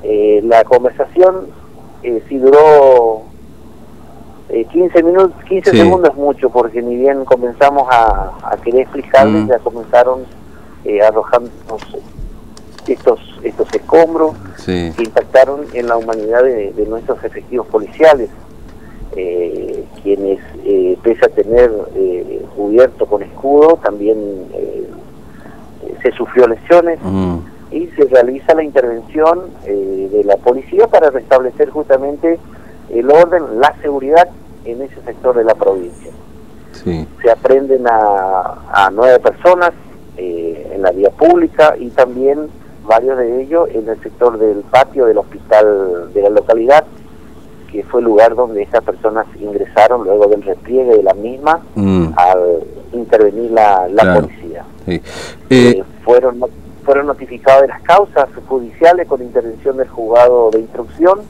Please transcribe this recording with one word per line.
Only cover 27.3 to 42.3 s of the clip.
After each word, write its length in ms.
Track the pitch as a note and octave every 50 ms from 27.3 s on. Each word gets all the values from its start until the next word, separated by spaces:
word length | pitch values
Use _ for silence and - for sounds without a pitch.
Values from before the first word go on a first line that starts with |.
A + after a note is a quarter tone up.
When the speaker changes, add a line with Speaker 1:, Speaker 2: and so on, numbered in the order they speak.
| F2 E2+ E2+ - - - - -
Speaker 1:
Y 160 | - - F3 F3 -
se 80 | - C#3+
realiza 500 | B2+ B2+ B2+ A#2+ B2 C3 C#3 - - D#3+
la 100 | D#3+ D#3
intervención, 800 | D3 C#3 C#3+ B2 A#2+ A#2+ A#2 A2+ - - D#3 D#3 D#3+ E3+ F3+ F#3 F3+ - - -
eh, 440 | G2 G2+ G2+ G2 F#2+ F#2+ F#2+ F#2+ F#2+
de 120 | G2+ G#2 G2+
la 120 | G2+ G2
policía 520 | G2 - B2 B2 C3+ C3 - - F#3+ A3+ A3+
para 200 | - F#3+ E3 D3
restablecer 600 | C3 C3 A2+ - C#3 C3 B2+ B2 - - D3 C3+
justamente 680 | - D3+ D3 - C#3 C3 C3+ C#3+ D3 C#3+ - E3 E3+ E3+ - - - - - - - - - -
el 200 | - A#2 A#2+ C3+
orden, 500 | D3 D#3+ F3 E3+ F3+ F3 D3+ B2 G#2+ A2+
la 140 | C3 D3 D3 -
seguridad 480 | - D3 C#3+ C#3 C3 C3+ D3+ E3 F3+ F3 - - - - - - -
en 180 | A#2 A#2 A#2+
ese 180 | C#3 C3 - - -
sector 300 | A#2+ A2+ - - B2+ B2
de 80 | A#2+ A2
la 100 | A2 G#2+
provincia. 560 | - G2+ G2 F#2+ F#2 F2 E2+ - - D2+ D2+ - - - - - - - - - - - -
Speaker 2:
Sí. 340 | - - - F#2 F2 D#2+ D#2+ D2 - -
Speaker 1:
Se 80 | - A#2+
aprenden 560 | A2+ - - - C3 C3+ C#3 C3+ C3 B2+ B2 A#2+
a, 720 | A#2 A2 A2 G#2 G2+ G2 F#2+ F#2+ F#2+ F#2 F2 - - - - -
a 180 | - G2 G2 F#2+
nueve 260 | F#2+ G#2 B2 C3 B2+ A#2
personas, 500 | - A2 G2 - - F3 F3+ F3+ F3 F3 - - - - - - - - - -
eh, 540 | F#2 F2+ E2+ E2 E2 E2 E2 D2+ - - -
en 80 | G2
la 80 | F#2+ F#2
vía 200 | F2+ F#2 G2+ -
pública 640 | - - D3+ - F3 F3 E3 D#3 - - D#3 D3+ - -
y 100 | B2 A#2+
también 580 | - - C3 B2 B2 B2+ C3 C#3